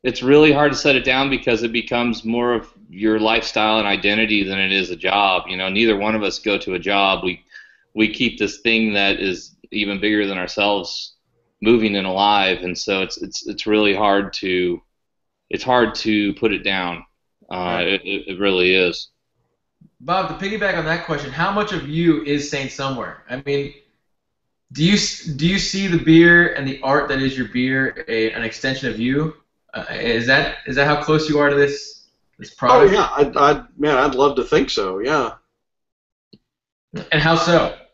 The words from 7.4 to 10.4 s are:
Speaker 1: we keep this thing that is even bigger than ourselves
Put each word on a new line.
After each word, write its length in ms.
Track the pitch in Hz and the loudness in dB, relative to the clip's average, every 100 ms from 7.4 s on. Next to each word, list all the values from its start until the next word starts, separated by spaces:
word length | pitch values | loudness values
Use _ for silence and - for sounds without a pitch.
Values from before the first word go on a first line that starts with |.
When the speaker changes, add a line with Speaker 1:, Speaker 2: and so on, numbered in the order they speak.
| _ - - _ _ | _ -20 -20 _ _
Speaker 1:
we 180 | 107 110 | -2 -2
keep 260 | - 120 110 | 0 -4 -2
this 220 | 101 - | -6 -2
thing 340 | 117 113 110 | 0 0 0
that 260 | 101 98 98 | 0 0 0
is 360 | 95 85 - _ - | -4 -6 -12 _ -12
even 280 | 107 101 101 | -6 -4 -2
bigger 260 | 104 104 101 | -2 0 -2
than 120 | |
ourselves 760 | 95 | -4